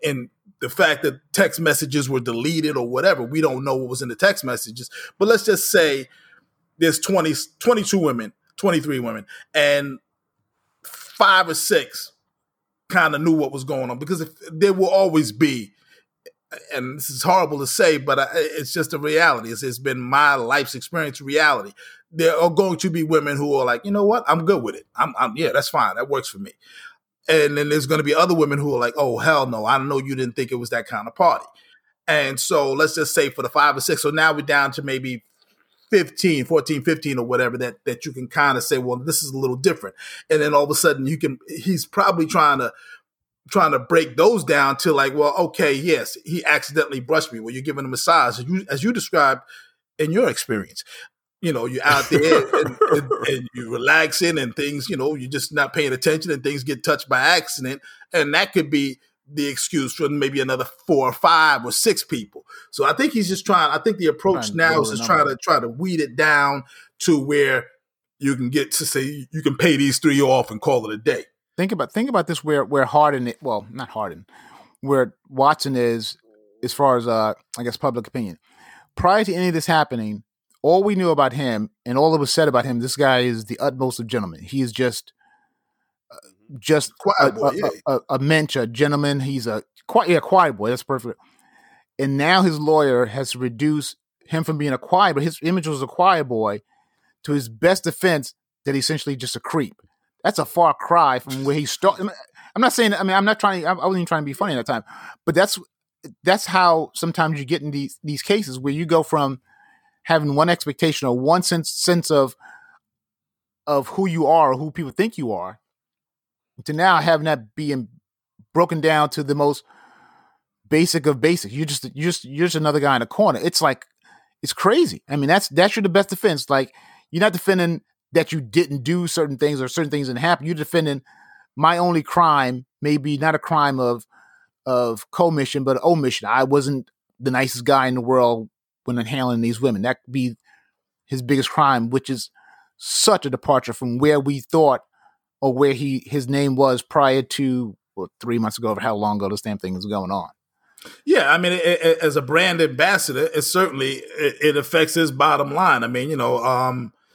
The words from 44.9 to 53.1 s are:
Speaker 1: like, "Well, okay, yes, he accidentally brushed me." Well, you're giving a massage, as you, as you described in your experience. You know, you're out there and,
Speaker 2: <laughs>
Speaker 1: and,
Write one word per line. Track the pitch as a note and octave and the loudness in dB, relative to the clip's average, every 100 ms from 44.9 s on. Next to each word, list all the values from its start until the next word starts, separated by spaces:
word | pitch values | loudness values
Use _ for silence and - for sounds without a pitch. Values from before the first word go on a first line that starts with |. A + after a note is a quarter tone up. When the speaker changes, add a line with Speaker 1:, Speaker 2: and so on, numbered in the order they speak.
Speaker 1:
like, | C#3+ C#3 | 2 2
"Well, | C#3+ D3 C#3+ | 2 2 2
okay, | E3+ - D#3+ | -2 0 0
yes, | C3+ E3+ D3 G#2 - | 0 0 0 -2 -10
he | - E3+ | -10 -4
accidentally | D3 D3+ - D3 C#3+ C3+ | 0 0 0 -2 -2 -4
brushed | B2 D#3 - | -2 0 -2
me." | A#2 | -8
Well, | A2 | -12
you're | B2+ | -10
giving | C#3 C#3 | -8 -6
a | C3+ | -6
massage, | B2+ - E3+ B2 A2+ | -4 2 4 2 -2
as | B2+ | -4
you, | F#3 G3 | -6 -4
as | C#3 | -4
you | F#3 | -2
described | A#3+ - E3+ C#3 C3 - - - _ _ - | -4 -2 2 2 2 -6 -20 -20 _ _ -6
in | D#3 | -2
your | F3+ A#3 | 2 2
experience. | A#2 - A2 F#2 - - - - _ _ _ | 0 -4 -6 -6 -14 -18 -20 -20 _ _ _
You | E3+ | -4
know, | C3+ | -4
you're | A#2+ C3 | -4 -2
out | D3 C#3+ C3+ | 2 2 2
there | D3 D#3 D3 - | 2 4 4 4
and, | - - - | 0 0 0
Speaker 2:
<laughs> | G#4+ | 0
Speaker 1:
and, | D3 C3+ | 0 0